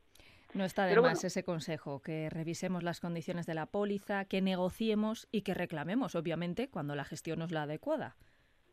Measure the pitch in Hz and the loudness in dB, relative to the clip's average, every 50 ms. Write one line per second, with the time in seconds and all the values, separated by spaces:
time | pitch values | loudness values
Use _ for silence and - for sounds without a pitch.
0 | _ _ - - - - - - - - - 196 190 185 - - 202 185 175 220 | _ _ -20 -20 -20 -20 -20 -20 -16 -8 -4 -2 -2 0 2 2 4 6 8 8
1 | 240 - - 175 - 185 170 196 180 - 175 160 - - 165 151 - 156 143 135 | 8 8 6 2 0 -2 -2 -2 -2 -2 -2 -2 -2 -4 -4 -4 -4 -6 -6 -6
2 | - - 160 156 156 156 - 165 160 160 170 - - 185 185 175 170 175 165 - | -4 -4 -4 -2 -2 -2 -4 -4 -4 -4 -4 -2 -2 -2 -2 0 -2 -2 -4 -4
3 | - 175 170 170 156 - 175 170 165 - 165 160 156 - - 202 208 208 202 202 | -4 -4 -4 -4 -4 -4 -4 -4 -4 -2 -2 -2 -2 -2 0 0 2 2 0 -2
4 | - - 208 196 196 196 - 190 190 190 190 175 185 185 180 - 226 220 214 214 | -2 -2 -2 -2 0 0 0 2 4 4 4 4 2 2 0 0 2 2 4 4
5 | 214 214 220 - - - - 214 - - - - 175 - 175 156 147 160 190 254 | 2 2 0 -4 -6 -4 -2 -2 0 0 0 -2 -2 -2 -2 -4 -2 0 0 0
6 | 269 175 - 175 156 170 160 156 175 175 175 - 240 285 - 190 147 143 143 143 | 0 0 0 0 0 0 0 0 0 0 0 -2 -2 -2 -2 -4 -4 -2 -2 -2
7 | 139 - - 147 - 165 160 165 165 170 170 156 151 143 151 156 - 277 320 277 | -4 -4 -6 -8 -6 -4 -2 -2 -2 -2 0 0 0 -2 -4 -4 -2 -2 -2 0
8 | 175 113 - - - - _ _ _ _ _ _ _ _ | -2 -4 -8 -12 -20 -20 _ _ _ _ _ _ _ _